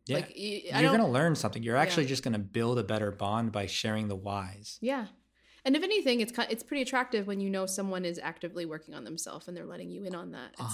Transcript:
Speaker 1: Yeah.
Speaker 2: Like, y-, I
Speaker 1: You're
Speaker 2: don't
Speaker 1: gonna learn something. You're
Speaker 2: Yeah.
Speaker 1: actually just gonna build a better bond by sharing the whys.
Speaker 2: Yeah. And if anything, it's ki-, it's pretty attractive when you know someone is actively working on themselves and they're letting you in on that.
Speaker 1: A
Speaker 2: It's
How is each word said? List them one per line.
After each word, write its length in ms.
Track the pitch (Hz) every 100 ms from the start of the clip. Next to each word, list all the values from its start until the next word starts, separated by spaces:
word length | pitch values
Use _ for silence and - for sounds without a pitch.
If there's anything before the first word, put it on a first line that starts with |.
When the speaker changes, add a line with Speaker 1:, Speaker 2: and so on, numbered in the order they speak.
| -
Speaker 1:
Yeah. 100 | 143
Speaker 2:
Like, 120 | 180
y-, 320 | - 208 202 -
I 80 | 214
Speaker 1:
You're 100 | -
Speaker 2:
don't 100 | 226
Speaker 1:
gonna 100 | 196
learn 220 | 123 165 151
something. 260 | 107 117
You're 140 | 117 123
Speaker 2:
Yeah. 60 |
Speaker 1:
actually 240 | 170 175 135
just 160 | 131
gonna 160 | 131 107
build 400 | 98 117 117 123
a 40 |
better 280 | 104 110 104
bond 420 | 98 101 110 117
by 140 | 104 98
sharing 420 | - 113 107 107
the 80 | 98
whys. 600 | 98 101 95 101 107 -
Speaker 2:
Yeah. 280 | 226 277 214 - _ _ _ _ 262
And 100 | 294
if 60 |
anything, 380 | 370 427 269 240
it's 120 | 220
ki-, 140 | 240 -
it's 140 | 220
pretty 180 | - 285
attractive 460 | 254 262 254 220 202
when 140 | 202
you 100 | 196
know 160 | 190 190
someone 400 | 190 196 185 180
is 120 | 170
actively 420 | 151 165 170 170
working 300 | 165 156 160
on 100 | 151
themselves 440 | 113 165 - - -
and 80 | 175
they're 100 | 196
letting 240 | 175 175
you 140 | 180
in 100 | 196
on 160 | 175 180
that. 240 | 120 123 -
Speaker 1:
A 40 |
Speaker 2:
It's 80 | 120